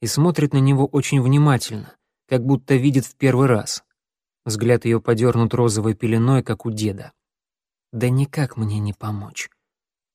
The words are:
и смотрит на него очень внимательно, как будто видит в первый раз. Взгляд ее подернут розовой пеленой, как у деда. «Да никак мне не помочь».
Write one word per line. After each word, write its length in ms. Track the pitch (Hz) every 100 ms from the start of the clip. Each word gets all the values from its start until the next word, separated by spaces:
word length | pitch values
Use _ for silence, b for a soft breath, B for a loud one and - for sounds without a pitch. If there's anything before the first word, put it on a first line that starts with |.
и 40 | 117
смотрит 460 | 143 170 160 147
на 60 | 139
него 260 | 135 135
очень 380 | 139 143 - 139
внимательно, 720 | 127 143 147 123 - 104 - _ _ _ -
как 160 | 127
будто 300 | 123 139 -
видит 320 | 135 143 135 -
в 80 | -
первый 320 | 135 123 135
раз. 360 | 113 - - _ _ _ _ _ _
Взгляд 400 | 120 107 117 120
ее 160 | 117 113
подернут 540 | - 110 123 117 113
розовой 400 | - 120 107 110
пеленой, 480 | 104 113 113 120 131
как 240 | 117 107 117
у 40 |
деда. 420 | 107 107 98 - _ _ _ _ _ _ _ _
«Да 200 | 117 123
никак 480 | 131 139 156 135 -
мне 200 | 107 104
не 120 | 104
помочь». 560 | - 107 101 98 - - _ _ _ _ _ _